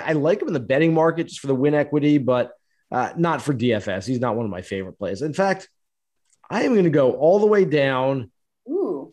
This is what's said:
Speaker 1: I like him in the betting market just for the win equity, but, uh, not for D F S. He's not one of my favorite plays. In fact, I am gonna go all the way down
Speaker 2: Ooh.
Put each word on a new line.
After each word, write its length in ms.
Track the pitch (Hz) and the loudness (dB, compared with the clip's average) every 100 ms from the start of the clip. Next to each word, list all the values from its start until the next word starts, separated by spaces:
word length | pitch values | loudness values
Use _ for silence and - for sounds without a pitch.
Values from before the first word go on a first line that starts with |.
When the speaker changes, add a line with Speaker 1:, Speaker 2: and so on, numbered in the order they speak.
| 135 | 0
Speaker 1:
I 40 | |
like 280 | 156 151 208 | 0 0 0
him 60 | 311 | -2
in 60 | |
the 40 | 147 | -4
betting 320 | 110 135 165 | 0 2 2
market 360 | 160 165 160 165 | 4 2 0 -6
just 100 | - | -8
for 60 | 139 | -4
the 80 | |
win 180 | 131 147 | 0 2
equity, 440 | 147 143 151 147 147 | 2 0 0 2 2
but, 320 | 123 123 120 - _ _ _ | 2 0 -2 -8 _ _ _
uh, 220 | 123 110 170 | -4 -4 -2
not 260 | 170 143 | -2 0
for 100 | 139 | -2
D 200 | 127 120 | -2 0
F 140 | 107 101 | 0 -2
S. 180 | 98 117 | -6 -4
He's 140 | 123 | -2
not 160 | 123 110 | -2 -2
one 80 | |
of 60 | 110 | -4
my 120 | 90 | -8
favorite 360 | - 98 92 - | -8 -8 -8 -8
plays. 240 | 92 98 | -8 -6
In 100 | 156 | -6
fact, 340 | 143 196 190 - _ _ _ _ _ _ _ - | -2 -2 -2 -8 _ _ _ _ _ _ _ -8
I 120 | 202 | -2
am 100 | 277 220 | 2 2
gonna 140 | 170 | 4
go 220 | 147 127 | 4 2
all 260 | 117 156 208 | 2 4 4
the 60 | 208 | 4
way 180 | 208 | 4
down 680 | 175 147 139 131 131 135 110 _ _ _ 240 | 4 2 2 0 0 -2 -6 _ _ _ -8
Speaker 2:
Ooh. 420 | 359 269 143 - | -4 -4 -6 -10